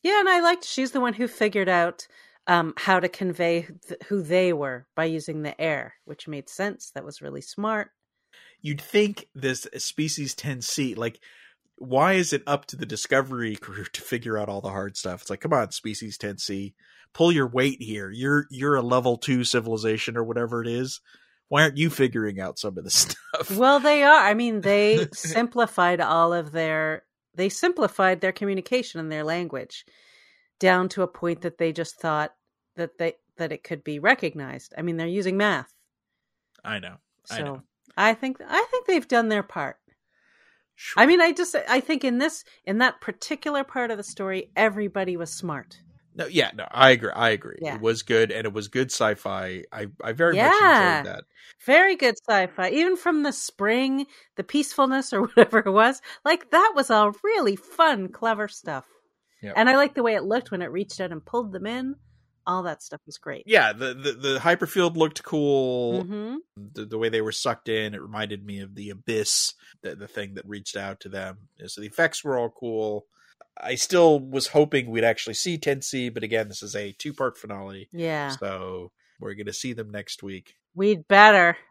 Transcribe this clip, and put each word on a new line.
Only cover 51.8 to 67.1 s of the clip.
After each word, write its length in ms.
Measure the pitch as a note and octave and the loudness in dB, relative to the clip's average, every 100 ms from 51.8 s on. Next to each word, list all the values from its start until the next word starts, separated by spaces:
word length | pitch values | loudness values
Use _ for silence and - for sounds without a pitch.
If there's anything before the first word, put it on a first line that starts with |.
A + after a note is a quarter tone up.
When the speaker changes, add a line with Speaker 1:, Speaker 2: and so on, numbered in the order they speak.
| F#4+ F#4 | 6 4
Speaker 1:
good 180 | B3+ A3 - | 0 0 0
sci-fi. 400 | G#3 F#3 - F#3 | 0 0 -2 -2
Even 260 | C4 F4 F4+ | 2 0 0
from 280 | F4 D#4 | 0 0
the 100 | C#4+ | -2
spring, 720 | - - - G3+ A#3+ C4+ C4+ C#4 - _ - | -4 -10 -4 0 2 0 -2 -6 -12 _ -10
the 60 | F#3+ | -2
peacefulness 640 | D4 D4 - C4+ C4+ C4 | -2 -2 2 2 2 -2
or 100 | G3+ | -2
<laughs> 60 | A#3+ | 4
whatever 320 | - - A3 | 6 6 6
it 120 | G3+ | 2
was, 300 | G3 A3+ C4+ - - | 4 4 2 -12 -6
like, 280 | C#4+ F4 - | 0 0 4
that 200 | D#4+ G#4+ | 4 6
was 160 | D#4+ C4 | 4 2
all 240 | A3 G#3 G#3+ | 4 4 2
really 340 | G#4 A4 B3 G3 | -2 0 0 -2
fun, 520 | - - D#4+ A#3+ F#3 | -8 2 4 4 -4
clever 380 | - A3+ G#3+ G#3 | -2 -2 -2 -4
stuff. 380 | - - C3+ - _ _ _ _ _ | -10 -10 -10 -10 _ _ _ _ _
Speaker 2:
Yep. 120 | G2+ C#3+ | -4 2
Speaker 1:
And 120 | A#3 | 4
I 60 | C4 | 6
like 180 | C#4+ | 4
the 100 | C#4+ | 2
way 120 | A#3 G#3 | 0 0
it 80 | |
looked 280 | F#3 A#3 B3 | 0 -4 -4
when 100 | F#3 | -8
it 100 | E3+ | -6
reached 280 | E3 G3 - | -6 -8 -8
out 100 | F3+ | -8
and 120 | E3 - | -8 -6
pulled 260 | A#3+ A3 | -6 -6
them 140 | F#3 G3 | -8 -8
in. 300 | A#3+ C4 C#4 _ _ _ _ - | -6 -8 -10 _ _ _ _ -6
All 160 | F#3 | -4
that 180 | F3 D3+ | -4 -10
stuff 200 | - D3 - | -14 -18 -18
was 120 | - | -16
great. 260 | - C3+ G3+ | -14 -14 2
Speaker 2:
Yeah, 260 | G#3+ A2+ | 2 2
the, 200 | G#2+ B2+ | -2 -8
the, 180 | B2+ C#3 | -4 -6
the 260 | A#2+ C3+ C3+ | -4 -2 0
hyperfield 560 | E3+ E3+ E3 G3 F3 E3 | 2 0 0 0 0 2
looked 280 | D#3+ - | 0 -2
cool. 800 | - D#3 D3 C#3 B2+ B2 A#2+ F#3 | -6 -2 2 2 2 -2 -2 -2
Speaker 1:
Mm-hmm. 320 | F3+ G#3 A3 C#4 - - G2+ | -4 -8 -8 -10 -14 -20 -18
Speaker 2:
The, 120 | - G#2+ | -14 -10
the 120 | A2 | -4
way 120 | |
they 120 | A2+ | 0